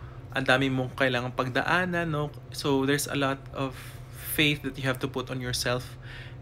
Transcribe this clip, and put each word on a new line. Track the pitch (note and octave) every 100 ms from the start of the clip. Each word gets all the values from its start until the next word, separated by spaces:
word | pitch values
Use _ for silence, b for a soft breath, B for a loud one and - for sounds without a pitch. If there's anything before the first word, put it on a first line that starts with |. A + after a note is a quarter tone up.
| B B B
ang | B2 C3
dami | C3 C3+
mong | C3 B2+ -
kailangang | C3+ B2 B2+ B2
pagdaanan, | B2+ B2 - E3+ F3+ F3 E3+
no? | D3 D3 - - -
So, | D3 C3+ C3+
there's | C#3+
a | - C#3+
lot | C#3 C3+ -
of | - C3+ A#2 - - - - - -
faith | D3+ C#3+
that | C3+ C3+
you | C3+
have | B2+
to | C3+
put | C3 B2
on | C3
yourself | B2 B2 B2 B2 - - B B B B